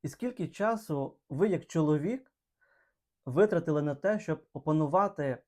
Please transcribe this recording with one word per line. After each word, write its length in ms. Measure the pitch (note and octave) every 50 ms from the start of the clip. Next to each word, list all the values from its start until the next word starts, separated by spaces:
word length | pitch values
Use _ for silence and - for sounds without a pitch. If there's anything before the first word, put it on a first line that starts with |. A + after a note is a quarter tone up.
І 60 | - D#3
скільки 400 | - _ - B3 B3 - F3+ E3+
часу 680 | - - G3+ A3 A3+ A3 A3 - D#3 C#3 C3+ C#3 - _ _ _
ви, 200 | - C3+ F#3 A3
як 180 | F#3 D#3+ -
чоловік, 680 | _ - E3 D#3 D3+ D3+ D3+ D3 F#3+ B3 C4 - _ _ _ _ _ _ _ _ _ _ _ _ _ _ _ _ _ _ _ _
витратили 560 | C3 B2 D3+ G#3 G#3 G#3 E3+ - - D3+ D3
на 120 | D3 D3+ C#3+
те, 260 | C#3 - F#3+ G#3+ G#3
щоб 240 | - - D#3 D#3 _ _
опанувати 880 | _ D3 - D#3 D#3 D#3 D#3 C#3+ D3+ F#3 G3+ G3 G3 - D3 C#3 B2+ - _